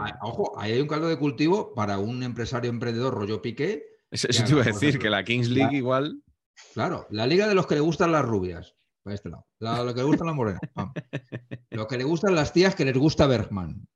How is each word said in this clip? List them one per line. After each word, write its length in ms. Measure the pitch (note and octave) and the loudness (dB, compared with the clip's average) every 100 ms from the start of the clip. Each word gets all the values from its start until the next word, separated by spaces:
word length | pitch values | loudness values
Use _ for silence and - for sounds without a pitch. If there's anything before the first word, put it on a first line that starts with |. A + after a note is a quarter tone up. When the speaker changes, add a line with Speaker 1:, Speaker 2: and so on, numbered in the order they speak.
| - | -6
Speaker 1:
eh, 40 | |
Speaker 2:
a-, 60 | - | -8
ojo, 360 | G#2 D3 F#3+ G#2 | -8 -4 -4 -4
ahí 140 | G#2 | -2
hay 80 | A#2+ | 0
un 60 | D3 | 0
caldo 220 | D3+ E3 | -2 -2
de 100 | D3+ | 0
cultivo 560 | D3 B2 D#3 G#3 G3+ | -2 2 2 2 -2
para 240 | A2 G#2 G2 | -4 -2 -2
un 240 | G#2+ B2 | -2 -4
empresario 480 | B2+ A#2 A2+ A#2+ A#2+ | -6 -6 -4 -4 -2
emprendedor 420 | A#2 A#2 A#2 C3 | -2 -2 -2 -2
rollo 280 | G#2+ G#2 G#2+ | -2 -2 -4
Piqué, 420 | A#2+ G#2+ E3 A3+ - _ _ | -4 -4 -4 -4 -8 _ _
Speaker 1:
Eso, 180 | A#2+ - | -4 0
Speaker 2:
que 40 | |
Speaker 1:
eso 100 | A#2+ | 2
Speaker 2:
a 40 | A#2+ | 4
Speaker 1:
te 60 | |
iba 100 | C#3+ | 4
a 20 | |
Speaker 2:
lo 40 | A2+ | 4
mejor 120 | G2+ | 4
Speaker 1:
decir, 180 | D3 C3 | 2 2
Speaker 2:
la, 40 | |
Speaker 1:
que 80 | G#2+ | 0
la 140 | G2+ | 0
Kings 240 | F#2+ B2 A#2+ | 0 0 2
Speaker 2:
la, 60 | |
Speaker 1:
League 220 | B2+ C#3 C#3 | 2 2 2
igual. 460 | B2 C3 D3+ C#4+ - _ _ - - | 0 0 -2 -6 -16 _ _ -20 -12
Speaker 2:
claro, 340 | - B2 F2+ - | -6 -4 -4 -6
la 160 | G#2 B2 | -2 2
liga 220 | F3+ G#3+ | 4 4
de 60 | |
los 120 | F#3+ - | 4 2
que 80 | |
le 60 | D3+ | 2
gustan 320 | D#3 D3+ E3+ | 2 2 4
las 120 | D#3 | 4
rubias, 520 | B2 G#2 F2+ E2+ F2 _ _ _ G2 | 2 0 -2 -6 -14 _ _ _ -12
para 80 | |
este 140 | G2+ F2 | -10 -10
lado. 160 | E2+ - _ | -14 -18 _
La, 240 | A2 A#2+ | -4 -2
lo 100 | B2 | -2
que 60 | A#2+ | 0
le 60 | C#3 | 2
gustan 200 | A#3+ E3 | 2 0
las 80 | |
morenas, 260 | D3+ A2 F2+ D#3+ | -2 -2 -2 -8
pam. 180 | - G2 | -8 -8
Speaker 1:
<laughs> 760 | D#3+ - C#3+ - A#2+ - C3+ _ | -10 -10 -12 -10 -14 -12 -16 _
Speaker 2:
Lo 160 | A2 G#2+ | -8 -6
que 100 | B2 | -4
le 60 | |
gustan 320 | C3+ E3 G3+ | -2 0 2
las 180 | E3+ C#3+ | 2 2
tías 220 | F3 F#3+ | 4 4
que 100 | F#3 | 4
les 120 | C3+ B2+ | 2 4
gusta 320 | D#3 - C#3+ | 4 4 4
Bergman, 580 | A#2 G#2 G2 E2 F2+ - | 4 0 -4 -6 -8 -14